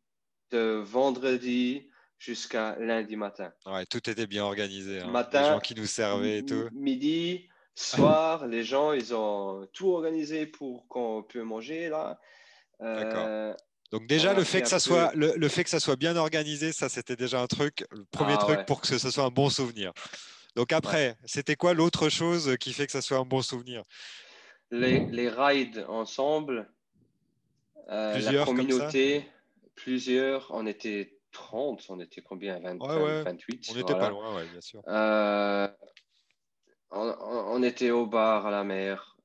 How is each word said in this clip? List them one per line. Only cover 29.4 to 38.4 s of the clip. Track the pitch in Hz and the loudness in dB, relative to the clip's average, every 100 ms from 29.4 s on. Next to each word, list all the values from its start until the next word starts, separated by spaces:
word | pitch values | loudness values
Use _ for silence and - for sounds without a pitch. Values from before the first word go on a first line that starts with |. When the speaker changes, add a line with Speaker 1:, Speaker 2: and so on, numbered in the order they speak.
| _ _ _ - | _ _ _ -16
Speaker 1:
plusieurs, | 127 127 127 127 135 135 131 | -4 -4 2 2 2 0 -4
on | 104 110 | -6 -6
était | 104 110 104 98 _ _ | -6 -6 -6 -8 _ _
trente, | - - 110 143 101 - | -20 -10 -4 -4 -6 -12
on | 90 | -14
était | 85 - | -14 -18
combien ? | - 95 98 90 | -14 -10 -8 -8
Vingt, | 90 90 | -8 -8
Speaker 2:
Ouais, | 131 156 | -4 0
ouais. | 151 156 | 0 0
Speaker 1:
vingt-huit, | 151 - - 247 - | -4 -8 -10 -10 -8
Speaker 2:
On | 117 | -6
n'était | 127 | -2
pas | 92 | 0
Speaker 1:
voilà. | 101 | 0
Speaker 2:
loin, | 101 110 98 | -2 -6 -6
ouais, | 82 | -8
bien | 87 | -12
sûr. | - 107 - | -18 -16 -4
Speaker 1:
Euh, | 107 110 107 104 101 101 101 101 101 - - _ _ _ _ _ _ _ _ _ | 0 4 4 4 4 2 2 0 -4 -20 -20 _ _ _ _ _ _ _ _ _
on, | 98 113 | -4 -4
on, | 87 107 120 101 123 | -4 -6 -4 -2 2
on | |
était | 123 120 123 | 2 4 4
au | 120 117 | 4 2
bar, | 113 110 107 | 4 4 4